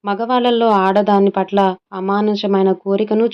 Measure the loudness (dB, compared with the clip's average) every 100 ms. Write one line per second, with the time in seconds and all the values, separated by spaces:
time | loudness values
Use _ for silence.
0 | -6 -6 -2 0 0 0 2 2 2 2
1 | 2 2 2 0 -2 0 0 -2 _ -8
2 | -4 -2 -2 -2 -2 0 2 0 -2 -4
3 | 0 0 0